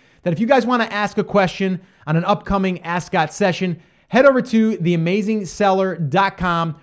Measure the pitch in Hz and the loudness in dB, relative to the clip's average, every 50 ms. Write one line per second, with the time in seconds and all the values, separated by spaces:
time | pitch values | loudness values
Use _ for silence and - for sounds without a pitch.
0 | _ _ _ _ _ 175 170 165 233 226 277 262 208 233 247 233 220 - 190 208 | _ _ _ _ _ -4 -2 -2 2 4 4 4 4 2 0 0 0 -2 -2 -4
1 | 208 202 - 220 196 - - 202 190 180 - - 196 190 185 - - _ _ _ | -4 -2 -2 -4 -4 0 0 0 0 0 -2 -4 -4 -4 -4 -6 -8 _ _ _
2 | - 147 156 165 175 190 208 202 - - 196 196 190 190 185 175 - 165 175 180 | -6 -2 -2 0 2 0 0 -2 0 -4 -2 0 0 -2 -4 -4 -6 -6 -6 -6
3 | - - - 180 156 156 - - 202 185 170 - 185 180 165 - - _ _ _ | -6 -2 -2 -2 -2 -2 -2 -2 0 0 0 0 -4 -4 -6 -8 -12 _ _ _
4 | _ _ - 233 269 277 269 254 240 247 - 226 220 220 220 - 165 175 175 165 | _ _ 2 4 6 6 4 4 0 0 2 2 2 2 0 0 0 0 0 0
5 | 160 170 185 214 202 208 220 214 196 160 - - 208 196 190 190 190 190 175 165 | 0 0 0 -2 0 -2 -2 -4 -4 -8 -4 0 2 2 2 2 0 -2 -2 -4
6 | 165 139 131 185 196 196 190 - 180 180 170 170 165 165 147 - | -4 0 2 2 2 2 0 -2 -2 -2 0 0 -2 -2 -4 -10